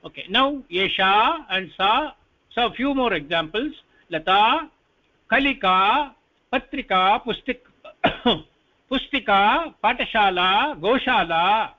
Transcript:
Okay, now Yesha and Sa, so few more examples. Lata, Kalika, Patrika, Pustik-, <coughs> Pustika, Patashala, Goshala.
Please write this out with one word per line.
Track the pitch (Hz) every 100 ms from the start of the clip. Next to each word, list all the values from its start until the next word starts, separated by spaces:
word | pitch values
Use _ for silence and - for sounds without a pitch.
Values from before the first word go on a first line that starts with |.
Okay, | - 135 151
now | 214 277 285 -
Yesha | 175 190 - 190 202 240 330 294
and | 190 180 -
Sa, | 190 233 302 - _ _ _
so | - 240
few | - 262
more | 269 247
examples. | 180 143 170 160 208 285 - _ _ _
Lata, | 160 156 196 214 294 311 _ _ _ _ _ _
Kalika, | 240 277 262 190 185 196 254 285 _ _ _ _
Patrika, | 262 - 269 - 190 185 226
Pustik-, | 247 196 - 247 _ _ - -
<coughs> | - - 247 190 - _ _ _ _
Pustika, | 262 - 277 214 196 202 269 320 -
Patashala, | 208 247 240 226 202 180 185 196 277 233
Goshala. | 175 247 - 240 170 165 180 214 170